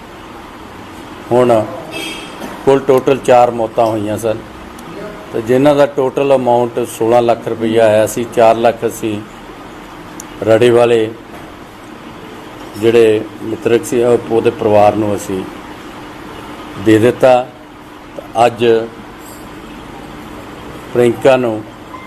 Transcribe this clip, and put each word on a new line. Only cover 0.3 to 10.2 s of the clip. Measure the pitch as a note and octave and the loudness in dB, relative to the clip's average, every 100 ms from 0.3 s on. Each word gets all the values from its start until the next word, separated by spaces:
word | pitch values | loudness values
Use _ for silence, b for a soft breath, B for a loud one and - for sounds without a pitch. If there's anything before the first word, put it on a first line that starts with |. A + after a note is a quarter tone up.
| - - - - - - - - - - | -20 -18 -18 -20 -18 -18 -18 -18 -14 -2
ਹੁਣ | A#2+ B2 A2+ G#2+ - - - - - - - - - | 2 4 2 0 -8 -12 -12 -10 -12 -14 -14 -14 -4
ਕੁੱਲ | - C3+ | 2 2
ਟੋਟਲ | C3+ C3 B2+ C3 | 4 2 2 0
ਚਾਰ | - B2 A#2+ | 4 6 6
ਮੌਤਾਂ | A#2 A2 - A2+ | 2 -4 0 0
ਹੋਈਆਂ | A2 G#2 G#2 | 0 -4 -4
ਸਨ, | A2 G#2+ - - - - - - - - - | -4 -4 -8 -18 -18 -18 -16 -14 -14 -14 -10
ਤੇ | A#2 | -6
ਜਿਨ੍ਹਾਂ | A2+ B2+ C#3+ | 0 2 4
ਦਾ | C#3+ C#3+ | 4 2
ਟੋਟਲ | C#3+ C3 B2 C#3 | 2 -2 0 2
ਅਮਾਉਂਟ | C3+ B2 A#2+ A#2+ A#2 A#2 - | 2 2 2 2 -2 -6 -2
ਸੋਲਾਂ | A2+ A#2+ | 2 2
ਲੱਖ | A#2 A2+ - | 2 0 -2
ਰੁਪਈਆ | A2+ A2+ A2 A2 | -4 0 4 4
ਆਇਆ | G#2+ G#2+ | 4 2
ਸੀ। | B2+ A#2 - | -2 -4 4
ਚਾਰ | A2+ A2+ | 4 6
ਲੱਖ | A#2 A2 A#2 | 2 0 -4
ਅਸੀਂ | G2 A2+ G#2 G#2+ - - - - - - - - - | -4 -6 -6 -10 -18 -20 -20 -20 -20 -20 -20 -18 -18